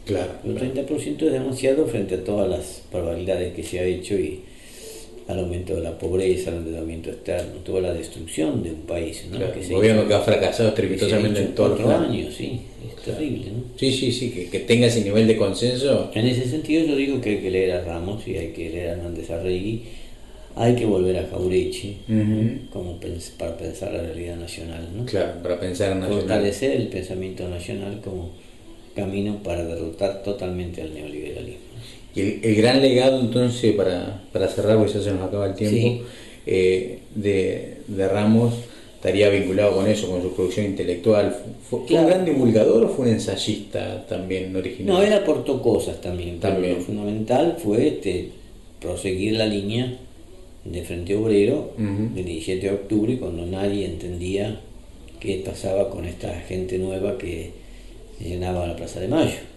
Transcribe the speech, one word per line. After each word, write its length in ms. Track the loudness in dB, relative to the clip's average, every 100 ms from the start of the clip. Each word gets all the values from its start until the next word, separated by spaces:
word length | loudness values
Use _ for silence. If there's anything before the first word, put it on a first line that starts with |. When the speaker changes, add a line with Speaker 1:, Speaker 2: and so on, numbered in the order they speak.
Speaker 1:
Claro, 280 | -2 -4 -4 -6
Speaker 2:
Un 80 | -6
Speaker 1:
claro. 60 | -4
Speaker 2:
treinta 240 | -2 -4
por 180 | -2 -4
ciento 260 | -4 0 0
es 60 |
demasiado 540 | 2 -2 0 2 4 2
frente 300 | 0 -2 -2
a 80 |
todas 220 | -2 0 0
las 360 | 0 -6 -14 -8
barbaridades 640 | -6 -4 -4 -2 -2 -2
que 80 | -6
se 160 | -6 -2
ha 40 |
hecho 340 | 0 -2 -2 -2
y 220 | 0 -6 -14 -20 -20 -18 -16 -16 -16 -16 -6
al 120 | -4
aumento 360 | -2 -4 -4
de 60 | -4
la 180 | -4 -4
pobreza, 520 | -2 2 2 2 0
al 80 | -4
endeudamiento 500 | -6 -6 -6 -8 -10
externo, 460 | -8 -4 -4 -4 -10
toda 160 | -4 -2
la 140 | 0
destrucción 680 | -4 -8 -12 -8 -2 0 0
de 100 | -4
un 100 | -8
país, 420 | -6 -4 -4 -8 -10
¿no? 80 | -4
Speaker 1:
Claro, 160 | -4
Speaker 2:
Que 60 | -4
Speaker 1:
un 40 | -2
Speaker 2:
se 60 |
Speaker 1:
gobierno 260 | 4 6 6
Speaker 2:
hizo, 60 | 6
Speaker 1:
que 60 |
ha 60 | 4
fracasado 540 | 4 4 4 4 2
Speaker 2:
que 80 | 2
se 40 | 0
Speaker 1:
estrepitosamente 540 | 2 2 4 2 2
Speaker 2:
hizo 80 | 0
Speaker 1:
en 60 |
todos 160 | 4 4
los 100 | 4
Speaker 2:
cuatro 180 | 4 4
Speaker 1:
planes. 160 | 2 -2
Speaker 2:
años, 100 | -4 -8
sí, 240 | -8 -8 -10 -14 -14
es 80 | -10
Speaker 1:
Claro. 160 | -8 -4
Speaker 2:
terrible, 280 | -4 -4 -6
¿no? 180 | -8 -8 -2
Speaker 1:
Sí, 120 | 0
sí, 220 | 2 0
sí, 180 | 0 -4
que, 200 | -4 -6
que 80 | -6
tenga 260 | 2 6 6
ese 140 | 4
nivel 240 | 4 6 6
de 100 | 6
consenso. 720 | 4 2 0 2 2 2 2
Speaker 2:
En 120 | 0 2
ese 200 | 2 0
sentido 380 | -2 2 2 4
yo 80 |
digo 280 | 2 2 0
que 80 | 0
hay 80 | 0
que 120 | 0
leer 200 | 2 2
a 120 | 0
Ramos 440 | -2 -4 -4 -6 -6
y 80 | -6
hay 120 | -6
que 200 | -8 -8
leer 220 | -4 -4
a 20 |
Hernández 380 | -4 -6 -8 -6
Arregui, 520 | -4 -2 -2 -2 -4 -8 -14 -16 -16 -18 -18 -14 2
hay 180 | 4
que 100 | 4
volver 320 | 4 2 2 0
a 100 | -2
Jauretche, 680 | -2 2 2 0 -6 -8 -10 0
Speaker 1:
Ujú. 640 | 2 2 2 2 -2 -8
Speaker 2:
como 300 | -8 -8 -8
pens-, 320 | -8 -10 -12 -8
para 180 | -8 -6
pensar 380 | -8 -8 -6
la 80 | -6
realidad 340 | -6 -8 -8 -8
nacional, 500 | -10 -10 -10 -10 -10
¿no? 120 | -8 -2
Speaker 1:
Claro, 360 | 0 0 -2
para 160 | -4 -2
pensar 340 | -2 0 0
en 80 | 0
nacional. 200 | 0 0
Speaker 2:
Fortalecer 520 | 2 2 2 0 0
el 160 | 0 -2
pensamiento 600 | -6 -6 -6 -6 -6 -8
nacional 540 | -6 -6 -8 -8 -8
como 280 | -10 -8 -10 -14 -20 -20 -20 -20 -12
camino 480 | -6 -4 -2 -2 -4
para 220 | -4 -4
derrotar 580 | -4 -4 -6 -2 -2 -2
totalmente 600 | -6 -4 -4 -6 -6 -8
al 100 | -10
neoliberalismo. 680 | -10 -10 -10 -10 -10 -12 -14 -18 -18 -18 -18 -10 -2
Speaker 1:
Y 40 |
el, 200 | -2 0
el 100 | 2
gran 260 | 6 6 8
legado, 380 | 6 8 6 4
entonces, 560 | 2 2 2 4 4
para, 480 | 4 2 0 -4 -8 -6
para 140 | 0 0
cerrar, 300 | 2 4 6
porque 140 | 4
ya 80 | 2
se 100 | 0
nos 120 | 0
acaba 260 | -2 0 -2
el 80 | 0
tiempo, 200 | 2 4
Speaker 2:
Sí. 240 | 4 2 -6 -14 -18 -10 0
Speaker 1:
eh, 520 | 4 6 4 0 -10 -10 -2
de, 640 | 2 2 2 -2 -8 -14 -8
de 200 | 0 2
Ramos, 460 | 4 6 6 4 0 -8 -18 -20
estaría 360 | -4 0 6 6
vinculado 440 | 6 2 4 4
con 140 | 4 2
eso, 200 | 2 0
con 140 | -2
su 100 | -2
producción 340 | 0 0 0 -2
intelectual. 720 | -2 -2 0 4 4 4 -2 -10 -14 -6
¿Fue, 120 | -6
fue 80 | 2
Speaker 2:
Claro. 160 | 4 6
Speaker 1:
un 40 |
gran 120 | 6
divulgador 600 | 4 4 6 6 6 6
o 40 | 6
fue 180 | 2 2
un 80 |
ensayista 920 | 2 0 -2 -2 -4 -4 -6 -6 -8 -6
también 480 | -6 -2 -4 -2
original? 400 | -4 -4 -4 2
Speaker 2:
No, 80 | 4
él 100 | 6
aportó 480 | 4 4 0 0 2
cosas 400 | 4 2 0 -6
también, 380 | -6 -6 -6 -2
pero 140 | 0
Speaker 1:
También. 200 | 2 0 0
Speaker 2:
lo 60 |
fundamental 720 | -2 -4 -4 -4 2 2 2 0
fue, 280 | 0 4 2
este, 400 | 0 -2 -4 -6 -14 -20 -20 -20 -12
proseguir 520 | -8 -4 -4 -2 0
la 140 | 2 2
línea 520 | 0 -2 -2 -2 -6 -14 -20 -20 -20 -20 -16
de 180 | -10 -8
Frente 340 | -6 -6 -2 0
Obrero 560 | 4 6 6 2 -2 -4
Speaker 1:
Ujú. 380 | -2 0 -2
Speaker 2:
del 120 | -4 -4
diecisiete 420 | -4 -4 -2 0
de 60 |
octubre, 420 | -2 0 0 2 0
cuando 260 | -4 -6
nadie 420 | -4 -2 0 0 -2
entendía 760 | -6 -8 -6 -2 -2 -2 -6 -12 -20 -20 -20 -20 -10
qué 240 | -4 -4
pasaba 460 | -4 -6 -2 0 0
con 140 | -2
esta 280 | -8 -8 -8 -8
gente 360 | -6 -4 -2 -2
nueva 400 | -2 -2 -2 -4
que 320 | -6 -8 -10 -14 -18 -18 -18 -18 -18 -12
llenaba 440 | -8 -4 -2 -2 -4
la 80 | -6
Plaza 240 | -8 -6
de 80 | 0
Mayo. 260 | 2 2 -2 -12